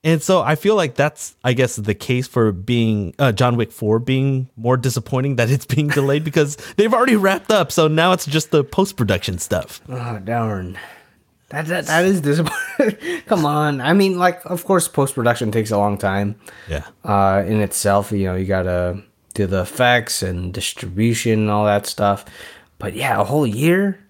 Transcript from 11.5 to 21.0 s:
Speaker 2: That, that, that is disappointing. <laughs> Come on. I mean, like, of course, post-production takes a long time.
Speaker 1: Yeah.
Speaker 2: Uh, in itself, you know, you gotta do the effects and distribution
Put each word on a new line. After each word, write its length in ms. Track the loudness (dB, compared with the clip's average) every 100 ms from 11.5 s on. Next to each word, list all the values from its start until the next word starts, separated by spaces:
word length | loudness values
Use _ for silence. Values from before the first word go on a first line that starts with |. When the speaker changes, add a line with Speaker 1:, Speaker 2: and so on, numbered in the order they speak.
Speaker 2:
That, 160 | -10 -6
that, 200 | -6 0
that 180 | 2
is 160 | 4 2
disappointing. 1000 | 2 0 0 -4 -6 0 0 0 -8 -8
<laughs> 40 | -2
Come 180 | -2
on. 360 | 0 0 -2 -2
I 120 | 2
mean, 260 | 2 2 2
like, 260 | 0 0
of 200 | -8 -8
course, 240 | 0 0 0
post-production 600 | -2 -2 0 0 0 0
takes 180 | -2 0
a 80 | 0
long 200 | 0 0
time. 380 | -2 -2 -4 -6 -18 -20 -8
Speaker 1:
Yeah. 160 | -8 -8 _
Speaker 2:
Uh, 380 | -2 2 4 2 2
in 140 | 0
itself, 500 | 0 0 2 2 0
you 120 | -2
know, 100 | -2 -2
you 100 | -2
gotta 560 | -2 0 0 -2 -4 -12 _ _
do 120 | -4 -2
the 160 | 0
effects 600 | -4 2 4 4 0 -6
and 300 | -4 -4 -6
distribution 880 | -6 -8 -8 -8 0